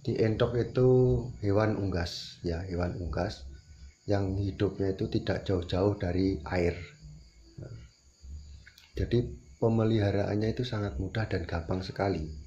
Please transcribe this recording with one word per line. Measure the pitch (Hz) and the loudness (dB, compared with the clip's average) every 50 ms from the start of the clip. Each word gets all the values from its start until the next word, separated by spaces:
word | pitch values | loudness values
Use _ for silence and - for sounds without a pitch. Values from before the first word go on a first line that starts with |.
Di | - - 117 | -2 -2 2
endok | - - 110 110 104 120 120 120 | 2 4 2 4 4 2 2 2
itu | 120 113 - - 127 127 127 127 127 127 127 123 117 113 117 - - - | 0 -2 0 2 4 6 8 8 8 6 6 4 2 0 -4 -8 -4 0
hewan | 101 98 101 110 107 107 | 2 4 4 4 4 2
unggas, | 98 101 98 90 87 85 85 - - - - - - | 0 0 0 0 0 -2 -2 -6 -10 -12 -14 -16 -8
ya, | - 87 82 82 92 | -4 -4 -2 -2 -4
hewan | 95 90 85 87 87 - | -4 -2 -2 0 -2 -2
unggas | - 87 82 80 87 87 104 - - - - - - - - - - - - - _ _ - | -4 -6 -4 -2 -2 -2 -2 -4 -8 -12 -16 -16 -16 -20 -20 -20 -20 -20 -20 -20 _ _ 0
yang | 104 98 98 95 95 98 | 0 2 2 0 0 0
hidupnya | 101 98 92 - 104 95 - - 98 95 92 | -2 -2 0 0 0 0 2 0 -2 -2 0
itu | - 110 110 - | -2 -2 0 0
tidak | 110 - - 95 - - | -2 0 0 -2 -2 0
jauh-jauh | - 98 90 85 - - 90 95 104 101 - | 0 0 0 0 0 0 2 2 2 2 0
dari | - 87 87 92 95 95 95 87 - - | -2 -2 0 2 2 2 0 -2 -4 -4
air. | 92 90 87 87 85 - 87 - - - - - - - - - _ - - - - - | 0 2 2 2 0 -2 -10 -14 -18 -20 -20 -20 -20 -20 -20 -20 _ -20 -20 -20 -18 -16
Nah, | 98 - 113 110 - - - _ _ - _ _ - - - - - - - - - - - - - - _ | -14 -14 -14 -16 -16 -18 -20 _ _ -20 _ _ -18 -16 -14 -14 -14 -16 -18 -20 -20 -20 -20 -20 -20 -14 _
jadi | - 92 - - 120 120 - - - - - - _ | -4 -2 2 2 0 0 0 -6 -12 -16 -20 -8 _
pemeliharaannya | - 117 113 113 110 110 113 110 101 101 95 98 101 92 101 104 107 110 110 | 2 2 4 4 4 4 4 4 4 4 2 2 0 0 0 0 0 0 0
itu | - 123 | -2 -4
sangat | 123 - 107 104 101 95 | -4 -2 -4 -4 -4 -4
mudah | - 98 92 - 110 107 - | -4 -6 -4 -2 -4 -2 -2
dan | - 92 82 | -2 -4 -4
gampang | - - 85 80 - 90 92 92 | -2 -4 -4 -2 -2 -4 -4 -4
sekali. | - - - 98 98 92 80 78 78 78 - - | -6 -4 -2 0 0 0 -2 -4 -6 -8 -12 -14